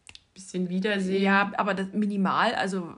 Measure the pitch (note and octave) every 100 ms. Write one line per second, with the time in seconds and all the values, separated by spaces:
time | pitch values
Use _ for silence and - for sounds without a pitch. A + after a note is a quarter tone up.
0 | - - _ - - F#3 F3+ F#3 G#3+ G3+
1 | F#3+ G3 G3 G3 G3+ - G3 F#3 F#3+ G#3
2 | G#3 G3+ F#3 C#3 G#3+ - F#3+ F#3+ E3